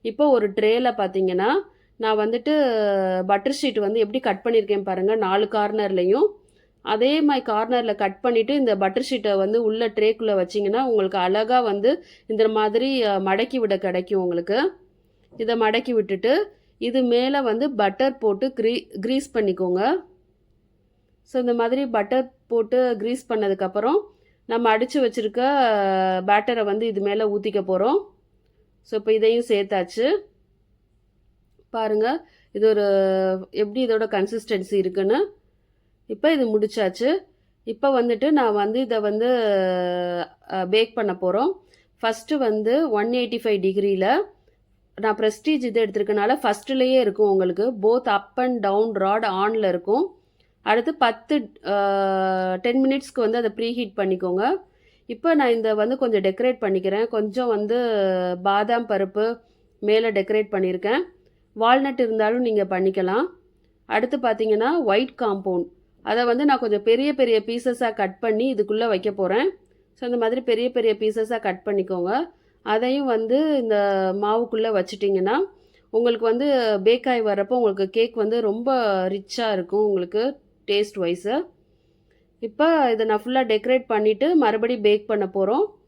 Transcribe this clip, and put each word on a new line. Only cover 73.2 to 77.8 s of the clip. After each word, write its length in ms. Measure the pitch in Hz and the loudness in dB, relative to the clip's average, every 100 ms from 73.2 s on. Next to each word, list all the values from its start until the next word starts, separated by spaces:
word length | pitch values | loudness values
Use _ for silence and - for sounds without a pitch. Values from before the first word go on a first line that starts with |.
| 220 262 311 285 | 0 0 2 0
இந்த 520 | 233 208 202 196 190 196 | 2 2 2 0 0 -2
மாவுக்குள்ள 640 | 208 226 233 220 226 214 - | 0 0 0 -2 0 0 -2
வச்சிட்டிங்கன்னா 520 | 196 202 190 190 226 392 - _ _ _ | -2 0 0 0 0 -2 -8 _ _ _
உங்களுக்கு 360 | 220 240 226 226 | 0 0 0 0
வந்து 540 | 240 285 269 226 208 | 2 2 2 2 2
பேக் 240 | 196 247 262 | 2 2 0
ஆகி 140 | 240 | 0
வரப்போ 320 | 214 196 196 | 0 -2 0
உங்களுக்கு 360 | 254 220 196 | 2 0 0